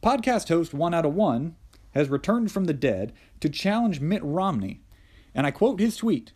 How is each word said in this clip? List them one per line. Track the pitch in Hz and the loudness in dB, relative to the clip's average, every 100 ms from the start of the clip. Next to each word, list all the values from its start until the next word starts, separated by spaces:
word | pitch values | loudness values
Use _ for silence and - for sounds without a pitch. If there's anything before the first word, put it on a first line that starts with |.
podcast | 220 262 233 233 - | 2 2 2 0 2
host | 165 165 | 0 0
One | 143 170 | -2 0
Out | 170 | 2
of | 156 | 0
One | 160 202 120 156 160 - - - | 2 2 2 -2 -8 -20 -20 -6
has | 139 143 | -2 0
returned | 135 - 233 220 | 0 0 0 0
from | 196 185 | -2 -2
the | |
dead | 143 139 95 104 - - - | 0 0 0 -4 -10 -20 -4
to | 156 | -4
challenge | 143 190 214 240 156 | -2 0 0 0 0
Mitt | 147 196 | -2 -2
Romney, | 147 156 190 135 95 - - - - - - | -2 -2 0 -2 -4 -10 -18 -20 -20 -20 -10
and | - | -2
I | 143 | -2
quote | - 226 208 | 2 0 2
his | 226 - | 0 0
tweet | 226 147 - | 0 0 -2